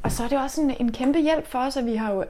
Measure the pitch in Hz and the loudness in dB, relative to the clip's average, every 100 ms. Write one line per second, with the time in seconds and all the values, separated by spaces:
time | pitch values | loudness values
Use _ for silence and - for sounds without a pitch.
0 | - - 233 277 269 - 285 - 240 220 | -2 -2 0 0 0 0 0 2 -2 2
1 | 254 320 302 311 311 247 269 269 233 220 | 2 4 4 2 0 -2 -2 -2 -2 -2
2 | 220 196 | 0 -2